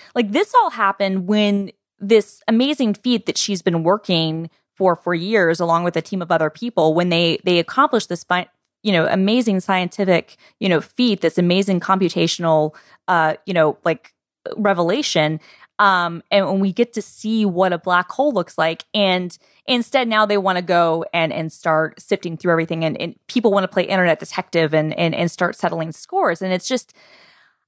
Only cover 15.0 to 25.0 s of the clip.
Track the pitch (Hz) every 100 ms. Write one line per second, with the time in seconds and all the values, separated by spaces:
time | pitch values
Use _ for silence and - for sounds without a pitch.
15 | 285 175 151 156 - - - - 202 185
16 | 175 170 - 202 185 190 196 180 233 226
17 | - - 214 220 208 175 190 170 - 180
18 | 180 - 294 220 170 - 165 165 - 214
19 | 196 185 180 - _ _ - 247 233 269
20 | 240 214 214 208 190 180 175 175 170 160
21 | - 170 160 - 160 - 170 156 160 -
22 | - 190 180 160 180 165 165 165 160 -
23 | 175 - - 247 220 196 185 - - 190
24 | 180 156 - - - 170 160 156 156 -